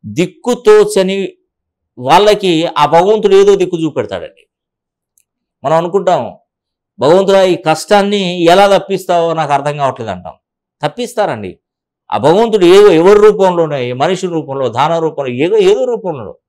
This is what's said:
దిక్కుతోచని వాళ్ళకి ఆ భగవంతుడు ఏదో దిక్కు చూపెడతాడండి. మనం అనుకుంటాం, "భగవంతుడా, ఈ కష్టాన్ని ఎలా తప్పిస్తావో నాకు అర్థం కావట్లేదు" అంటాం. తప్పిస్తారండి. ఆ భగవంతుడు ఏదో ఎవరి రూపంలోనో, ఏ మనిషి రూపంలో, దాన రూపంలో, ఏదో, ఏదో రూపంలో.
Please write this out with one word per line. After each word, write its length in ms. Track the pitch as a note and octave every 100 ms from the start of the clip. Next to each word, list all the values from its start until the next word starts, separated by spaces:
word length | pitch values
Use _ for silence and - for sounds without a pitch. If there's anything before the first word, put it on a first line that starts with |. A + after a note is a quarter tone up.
| G#2+
దిక్కుతోచని 1300 | A2 F3 - - A#3+ A3 G#3+ G#3 G3+ F#3+ G3 G3 _ _ _ _ _ _ -
వాళ్ళకి 680 | B2 E3+ G#3 G#3 F#3+ D#3+ E3
ఆ 200 | - D3
భగవంతుడు 500 | E3 F#3 G#3+ G3+ G3
ఏదో 180 | G3 G3
దిక్కు 200 | F3+ F3
చూపెడతాడండి. 720 | D#3+ C3+ B2 F#2+ E2 _ _ _ _ _ _ _ _ _ _ _ _ _
మనం 120 | C#3 D#3+
అనుకుంటాం, 600 | F3 F#3+ F#3 E3 A2+ F2 _ _ _ _ _ _
"భగవంతుడా, 440 | B2+ F3+ F#3+ G3
ఈ 140 | F#3 E3
కష్టాన్ని 880 | D#3 D#3 - G#3 G3 G#3 F#3 F3
ఎలా 340 | E3 F3+ G3+ G3
తప్పిస్తావో 540 | - F#3+ - F3 E3
నాకు 200 | D#3+ D3
అర్థం 240 | C#3+ C#3 D3
కావట్లేదు" 340 | C3+ B2+ A2
అంటాం. 240 | F#2 D#2+ - _ _ _ _
తప్పిస్తారండి. 760 | D3 - A#3+ A3+ F#3+ A#2+ G2 - _ _ _ _ _
ఆ 40 | -
భగవంతుడు 500 | C3 F3+ A#3 G#3+ F3
ఏదో 240 | F#3+ G#3
ఎవరి 300 | D#3+ F3 G#3
రూపంలోనో, 560 | G#3+ F#3 F#3+ F3 D#3+ C#3+
ఏ 160 | B2
మనిషి 340 | B2 D3+ F#3 F3+
రూపంలో, 420 | E3 C#3 C3+ C3
దాన 300 | A2 D3+ E3
రూపంలో, 320 | D#3+ C#3+ C3+
ఏదో, 260 | B2 D#3+ G#3+
ఏదో 280 | F#3 G#3
రూపంలో. 540 | B4 A3+ F#3 C#3+ G2+ -